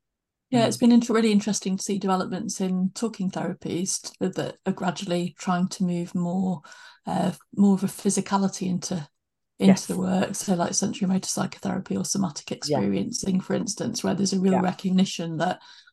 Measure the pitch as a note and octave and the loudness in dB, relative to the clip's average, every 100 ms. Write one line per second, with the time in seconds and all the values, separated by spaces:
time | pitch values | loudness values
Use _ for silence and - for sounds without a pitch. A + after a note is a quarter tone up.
0 | _ _ _ _ - B3 A3 - A#3+ A#3+ | _ _ _ _ -2 2 2 4 6 8
1 | A#3 A3+ A3+ G#3 G#3+ G3+ G3 F#3+ - G3 | 6 4 6 4 2 -2 -2 -4 -2 -2
2 | F#3+ F#3 - F3+ - - F#3+ F#3 F#3 - | 2 0 0 -4 -6 -2 0 0 -2 -2
3 | A3+ A3+ F#3 E3 D#3+ - - E3+ F#3+ - | -6 -2 -4 -4 -6 -6 -4 -4 -2 -6
4 | - - F#3+ E3 C#3 - F#3+ F#3+ F#3 - | -8 -4 -4 -2 -6 -6 -6 -2 -4 -4
5 | F#3 F3 F3 - - F3+ F#3 - F3+ F3 | -2 -2 -2 -4 -2 0 0 0 -2 -2
6 | F3 F#3 F3 F#3 F#3 F3+ - - - - | -2 -2 -2 0 0 -2 -8 -20 -20 -14
7 | - F#3 F3+ - _ - G3+ F#3+ G3 - | -4 -2 0 -4 _ 4 6 6 0 -2
8 | G3+ G3 F#3 G3 F#3+ - F#3 F3+ - F3+ | 0 0 0 0 0 0 -2 -2 -2 -6
9 | C#3+ _ _ _ _ - F#3+ F#3+ - F3+ | -8 _ _ _ _ 2 4 4 -2 -4
10 | F#3 F#3 G3+ G3+ - E3+ F3 G3 G3 - | 0 0 -2 -4 -2 0 0 -2 -2 -2
11 | F#3 F#3+ - - F#3+ - G3 F#3+ - F#3+ | 0 -2 -2 -4 -4 -6 -6 -6 -4 -4
12 | F3+ G3 F#3 - - B2 D3+ C#3 G2 F#3+ | -2 -2 -2 -4 -10 -8 -2 0 2 0
13 | - - F#3+ F#3 - F#3+ - - - - | -2 -4 0 0 0 -2 -2 -4 -4 -2
14 | G3 F3+ G3 F#3+ F#3+ F#3 F3+ - F#3+ F#3 | -2 0 0 2 2 2 0 -2 0 2
15 | F#3+ - E3+ D#3+ F3 - - - - | 2 0 -4 -2 -2 -2 -10 -20 -20